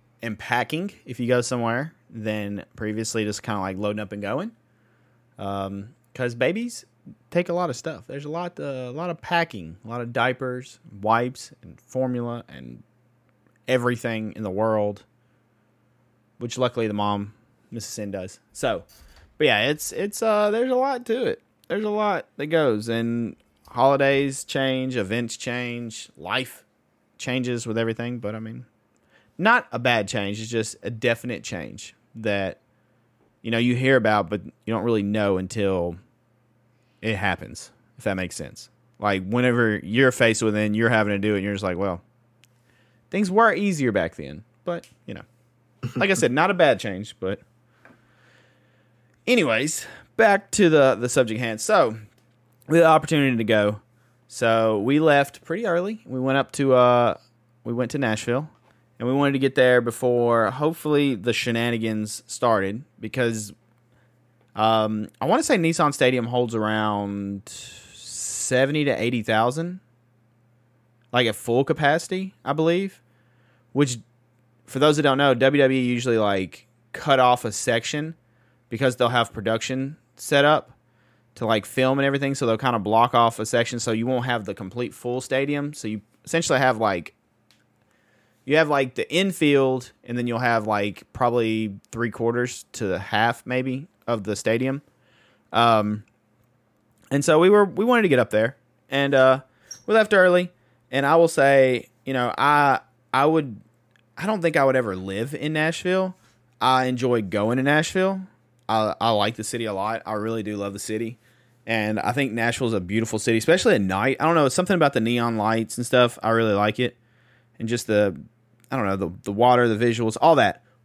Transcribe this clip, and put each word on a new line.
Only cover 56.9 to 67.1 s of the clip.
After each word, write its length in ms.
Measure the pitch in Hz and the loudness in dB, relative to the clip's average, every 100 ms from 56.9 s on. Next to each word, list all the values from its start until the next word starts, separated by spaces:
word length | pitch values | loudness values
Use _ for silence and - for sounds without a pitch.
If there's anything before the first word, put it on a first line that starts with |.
| 123 117 - _ _ _ _ | 6 2 -2 _ _ _ _
we 100 | 117 | -8
went 160 | 120 127 | -6 -4
to 60 | 143 | -2
Nashville, 520 | 120 107 - 123 156 _ _ _ _ - | -2 -2 -2 -4 -6 _ _ _ _ -8
and 80 | 120 | -2
we 80 | 139 | 0
wanted 180 | 143 | 2
to 60 | 135 | 2
get 160 | 135 135 | 0 4
there 260 | 127 123 | 6 6
before, 720 | 117 - 127 123 120 117 107 | 2 -2 0 2 2 2 0
hopefully, 640 | 127 151 165 156 147 143 110 | 0 -4 -2 0 2 2 0
the 180 | 113 | -2
shenanigans 880 | 110 123 117 120 117 113 107 107 - - | -2 -2 -2 -2 -2 -2 -4 -6 -10 -14
started, 560 | - 120 107 95 110 - _ | -2 2 2 0 -6 -12 _
because, 520 | 110 131 120 110 104 - _ _ _ _ _ _ _ _ _ 107 | -8 -2 -2 -2 -8 -16 _ _ _ _ _ _ _ _ _ -2
um, 540 | 110 110 110 107 107 - | 2 2 0 -4 -8 -6
I 60 | 143 | 0
wanna 180 | 247 | 0
say 140 | - 220 | 2 2
Nissan 340 | 165 160 147 | 2 2 0
Stadium 360 | - 127 127 117 | 2 2 2 0
holds 260 | 123 123 | -2 -2
around 960 | 113 107 107 107 104 101 | 0 0 0 0 -2 -4